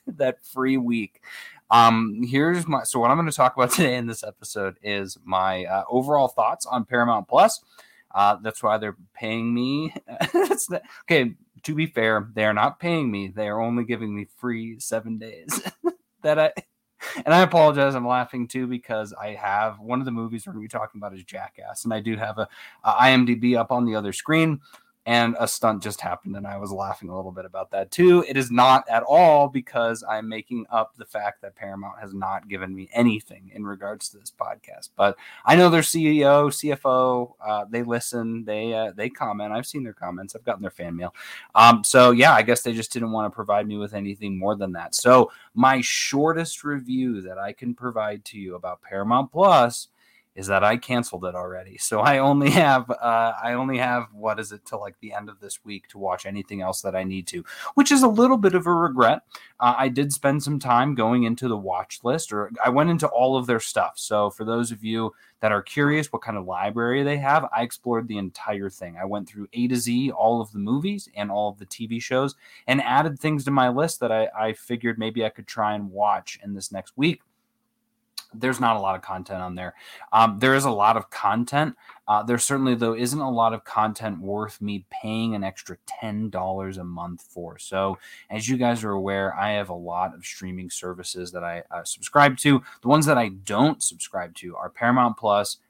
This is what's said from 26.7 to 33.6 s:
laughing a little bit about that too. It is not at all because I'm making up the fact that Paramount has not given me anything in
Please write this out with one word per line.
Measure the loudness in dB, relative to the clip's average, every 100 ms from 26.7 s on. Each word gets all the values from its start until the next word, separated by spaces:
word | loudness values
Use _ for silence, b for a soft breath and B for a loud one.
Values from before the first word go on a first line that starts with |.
laughing | -8 -8 -8 -10
a | -10
little | -10
bit | -12
about | -12 -12 -8
that | -6 -4
too. | 4 8 8 4
It | -2
is | 0
not | 6 8 8 4
at | 0
all | 4 8 8 8 6
because | 0 -4 -2 0 -2
I'm | -4 -6 -6
making | -10 -8 -8 -4
up | -2 -2 -6
the |
fact | -10 -6 -6 -8
that | -14 -14
Paramount | -12 -12 -12 -14
has | -12
not | -8 -6 -8 -8
given | -10 -10
me | -12 -8
anything | 0 2 2 -6 -20 -20
in | -14